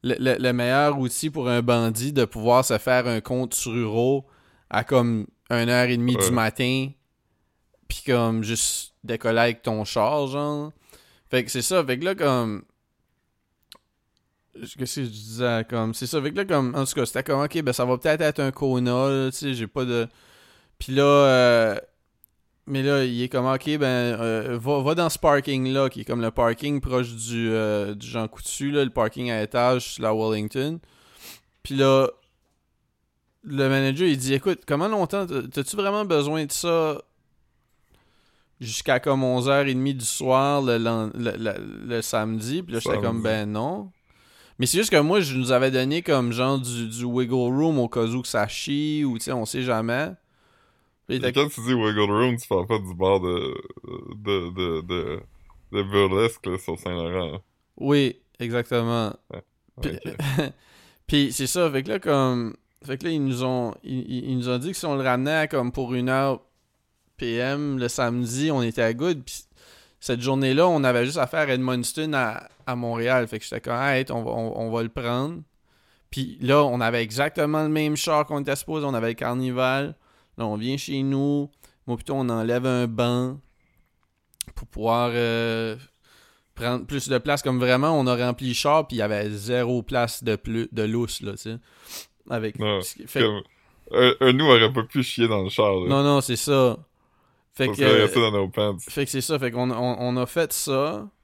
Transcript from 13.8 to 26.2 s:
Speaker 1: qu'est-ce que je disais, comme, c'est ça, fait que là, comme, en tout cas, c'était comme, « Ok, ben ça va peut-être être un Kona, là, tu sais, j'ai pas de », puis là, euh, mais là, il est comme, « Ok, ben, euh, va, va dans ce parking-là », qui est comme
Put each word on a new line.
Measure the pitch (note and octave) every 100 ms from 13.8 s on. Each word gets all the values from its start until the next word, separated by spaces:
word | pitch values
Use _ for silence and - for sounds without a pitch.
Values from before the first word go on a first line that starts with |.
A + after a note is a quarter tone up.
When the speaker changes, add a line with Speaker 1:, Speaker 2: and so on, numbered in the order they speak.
| _ _ _ _ _ _ _
Speaker 1:
qu'est-ce | - A2+ D3 B2+ -
que |
je | B2+
disais, | G#2+ G#2+ A2+ B2 A#2 A2
comme, | A#2+ A2
c'est | A2+ B2
ça, | D#3+
fait | C#3
que | F3+
là, |
comme, | G3 D#3 B2+
en | C#3
tout | C3
cas, | - A#2+
c'était | -
comme, « | C3+ C#3
Ok, | D3 E3+
ben | C#3+
ça | B2
va | B2 B2+
peut-être | D#3+ D#3
être | D#3 D3
un | C3+
Kona, | - C#3 B2+ B2 B2 C3+
là, | C3+ C3
tu | C3
sais, | C#3+
j'ai | B2 A2+
pas | C#3+
de », | B2+ A#2+ A#2 _ _ _ _ _ _ _
puis | -
là, | C3
euh, | C#3+ C#3+ C#3 B2+ B2 A#2+ A2+ G2 - _ _ _ _ _ _ _ -
mais | C3+
là, | C3+ C#3+
il | C3 A#2+
est | B2+
comme, « | C3 B2+
Ok, | C3 - D3+
ben, | C3+
euh, | B2+ A#2+ A2+ A#2 A2+ A#2+ A#2+
va, | A#2+ C#3+
va | C3+
dans | E3 E3
ce | -
parking-là », | D#3+ D3 C#3 C3 C3 C3+ C3+
qui | -
est |
comme | A2 A#2+